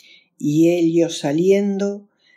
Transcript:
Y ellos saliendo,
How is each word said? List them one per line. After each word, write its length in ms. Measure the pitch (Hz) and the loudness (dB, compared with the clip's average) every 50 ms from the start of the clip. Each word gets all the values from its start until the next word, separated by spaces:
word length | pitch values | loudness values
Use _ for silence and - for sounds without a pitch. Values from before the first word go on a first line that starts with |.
| _ _ _ _ _ _ _ - | _ _ _ _ _ _ _ -8
Y 320 | - 147 147 160 165 170 | -4 -2 2 2 2 2
ellos 480 | 175 175 170 165 165 170 165 160 165 - | 2 2 0 0 2 2 0 0 -2 -6
saliendo, 920 | - 147 143 160 175 190 196 202 202 202 196 190 196 202 202 208 - _ _ _ _ _ _ | -4 -4 -2 0 2 2 2 2 0 -2 -4 -4 -4 -6 -6 -8 -14 _ _ _ _ _ _